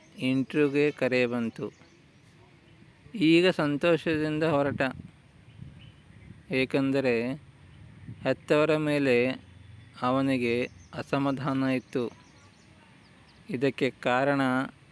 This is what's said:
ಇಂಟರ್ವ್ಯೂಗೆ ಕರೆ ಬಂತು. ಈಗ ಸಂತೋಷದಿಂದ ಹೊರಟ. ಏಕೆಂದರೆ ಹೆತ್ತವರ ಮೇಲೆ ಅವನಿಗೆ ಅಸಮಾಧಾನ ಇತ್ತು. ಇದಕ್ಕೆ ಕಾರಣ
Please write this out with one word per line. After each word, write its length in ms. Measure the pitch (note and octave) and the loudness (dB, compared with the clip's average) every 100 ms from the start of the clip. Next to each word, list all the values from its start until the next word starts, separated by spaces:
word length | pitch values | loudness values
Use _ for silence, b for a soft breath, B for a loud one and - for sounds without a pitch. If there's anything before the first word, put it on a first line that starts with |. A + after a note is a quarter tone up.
| - - | -20 -6
ಇಂಟರ್ವ್ಯೂಗೆ 720 | B2+ C3 B2+ D3+ D3 C#3+ D3 | -2 -2 -2 0 2 2 0
ಕರೆ 360 | C#3 B2+ B2+ B2 | 0 0 2 0
ಬಂತು. 460 | A#2+ A#2 - G#2 - - - - - - - - - - - - - - | -2 -4 -6 -10 -12 -20 -20 -20 -20 -20 -20 -20 -20 -20 -20 -20 -20 -14
ಈಗ 340 | A3+ D#3 E3 F#3 | 0 4 6 4
ಸಂತೋಷದಿಂದ 960 | F3 D3+ C#3+ F3 D#3+ - D#3 D#3 D3+ | 2 0 0 2 0 0 -2 -2 -2
ಹೊರಟ. 360 | D#3+ C#3+ C#3 C#3 C3+ - - - - - - - - - - - - - - - - | 0 0 0 -2 -4 -6 -16 -20 -20 -20 -20 -20 -20 -20 -20 -20 -20 -20 -20 -20 -6
ಏಕೆಂದರೆ 840 | C3 C3 C#3+ C3+ C3+ C3 A#2 A#2+ D3 - - - - - - - - | -2 0 0 0 0 0 0 -2 -8 -14 -20 -20 -20 -20 -20 -18 -6
ಹೆತ್ತವರ 540 | C3+ C3 - D3+ D3+ D#3 | -4 -2 0 2 4 2
ಮೇಲೆ 680 | D3+ D3 C#3 A#2+ B2+ - - - - - - - | 0 0 2 4 2 -2 -12 -20 -20 -20 -20 -6
ಅವನಿಗೆ 640 | B2+ C3 C3+ C3 A#2+ A#2+ B2+ - - | -2 0 0 0 0 0 -2 -8 -16
ಅಸಮಾಧಾನ 680 | D#3 - C#3 C#3 C3+ C#3 C3+ | -14 -4 -2 -2 -2 -2 -2
ಇತ್ತು. 480 | C3 C3 - C#3 A#2 - - - - - - - - - - - - - - | 0 -2 -4 -4 -4 -8 -20 -20 -20 -20 -20 -20 -20 -20 -20 -20 -20 -20 -8
ಇದಕ್ಕೆ 400 | D3+ C#3 - C3 | -2 -2 0 -2
ಕಾರಣ 500 | - C3 B2 C#3 C#3 C3+ B2+ C3+ - - | -2 0 0 2 2 0 0 -4 -10 -20